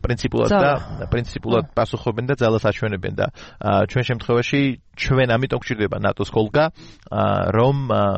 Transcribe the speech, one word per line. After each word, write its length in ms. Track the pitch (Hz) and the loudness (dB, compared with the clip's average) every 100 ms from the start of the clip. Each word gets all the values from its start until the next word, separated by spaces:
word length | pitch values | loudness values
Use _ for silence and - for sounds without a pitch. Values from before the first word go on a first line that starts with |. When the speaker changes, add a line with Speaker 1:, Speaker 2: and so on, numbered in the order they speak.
Speaker 1:
პრინციპულად 500 | - 120 123 117 113 | -2 -2 -2 0 2
და 100 | 202 | 4
Speaker 2:
ძალა. 480 | 143 143 - - 98 | 2 0 -4 -10 -4
Speaker 1:
პრინციპულად 560 | 117 120 - 113 117 | -2 -2 -6 0 0
Speaker 2:
ა. 80 | 147 | 0
Speaker 1:
პასუხობენ 520 | - 113 - - 110 127 | -2 -2 -2 -4 -4 -2
და 80 | 143 | 0
ძალას 280 | 117 110 | 2 2
აჩვენებენ 500 | 107 104 110 98 98 98 | 2 0 -4 -4 -6 -4
და, 100 | 98 - - | -4 -6 -20
ა, 340 | - 104 98 101 | -8 0 2 2
ჩვენ 160 | 131 | -2
შემთხვევაში 560 | 120 117 - 120 120 143 139 120 _ | -2 -4 0 0 2 0 0 -2 _
ჩვენ 360 | - - 131 127 | -8 0 2 4
ამიტომ 300 | 117 131 123 | 2 0 -4
გვჭირდება 360 | - 110 101 104 | -4 -2 -2 0
ნატოს 320 | 101 - 104 | -2 -2 -2
ქოლგა, 340 | 117 107 143 156 - - - - | 0 2 2 0 -2 -20 -20 -8
ა, 160 | 104 101 98 90 | -2 0 0 0
რომ, 300 | 104 123 139 131 | 2 2 2 0
ა, 160 | 104 101 | 0 2